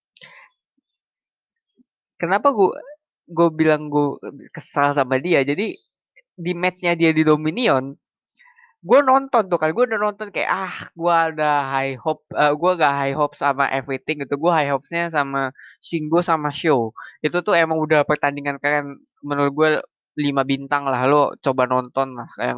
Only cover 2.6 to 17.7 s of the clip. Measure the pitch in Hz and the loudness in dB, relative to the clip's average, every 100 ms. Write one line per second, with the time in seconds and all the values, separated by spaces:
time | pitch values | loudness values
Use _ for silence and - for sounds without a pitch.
2.6 | 190 - 508 587 _ _ _ 165 170 156 | 0 0 -12 -20 _ _ _ 0 2 4
3.6 | 156 151 151 147 143 - 101 143 - - | 2 2 0 0 0 -2 -10 -14 -16 -16
4.6 | - 151 143 143 127 131 160 160 135 147 | -8 0 0 2 0 0 2 2 2 -2
5.6 | 214 - _ _ _ _ _ - 175 170 | -4 -6 _ _ _ _ _ -8 -6 -2
6.6 | 180 180 180 170 165 156 156 151 156 185 | -4 -2 -2 2 2 4 4 2 0 -2
7.6 | 240 135 135 147 _ _ _ _ _ _ | 0 0 -2 -10 _ _ _ _ _ _
8.6 | _ _ 170 254 277 262 269 240 190 175 | _ _ 2 4 6 2 2 0 0 0
9.6 | 156 170 240 220 208 208 208 180 95 185 | 0 0 0 0 -2 -4 -8 -4 -2 -2
10.6 | 190 - - - 170 170 165 156 151 147 | -4 -10 -14 -4 2 2 2 0 0 0
11.6 | 135 135 135 131 160 151 _ 110 147 147 | 0 -2 -2 -4 -4 -4 _ 0 2 2
12.6 | 175 180 151 143 139 139 147 - 139 135 | 0 2 2 2 -2 0 -2 0 -2 0
13.6 | 139 135 135 135 - 151 147 143 160 165 | 0 -2 -4 -6 -6 -6 -6 -2 0 2
14.6 | 143 139 - 170 170 160 139 139 135 - | 2 -2 -4 -6 -2 -2 -2 -2 -4 -6
15.6 | - - - 165 151 165 180 160 147 139 | -18 -18 -6 -6 0 0 2 0 -2 -2
16.6 | 170 135 113 - - - 151 170 170 175 | 2 2 0 -6 -18 -6 -4 -2 0 2
17.6 | 165 | 2